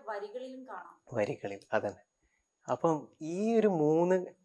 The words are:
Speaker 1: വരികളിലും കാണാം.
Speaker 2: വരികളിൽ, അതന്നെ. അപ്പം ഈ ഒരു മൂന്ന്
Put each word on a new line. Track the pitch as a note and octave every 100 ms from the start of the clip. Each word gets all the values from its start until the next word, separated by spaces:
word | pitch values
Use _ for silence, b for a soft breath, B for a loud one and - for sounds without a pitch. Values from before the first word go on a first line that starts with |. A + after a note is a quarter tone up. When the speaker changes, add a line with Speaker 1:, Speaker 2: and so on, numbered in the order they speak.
| C#4
Speaker 1:
വരികളിലും | G#3 G3+ A#3+ C4 C4 B3+
കാണാം. | F#3+ F3 - _ B2
Speaker 2:
വരികളിൽ, | G#2 C#3+ G#2 G2 -
അതന്നെ. | A2 G2+ G2 _ _ _ _ _ _ -
അപ്പം | B2+ E3+ D#3 B2 _
ഈ | D#3 F3 G#3+
ഒരു | A3+ G#3
മൂന്ന് | F3 D3+ D#3 F3 F#3 F3+ -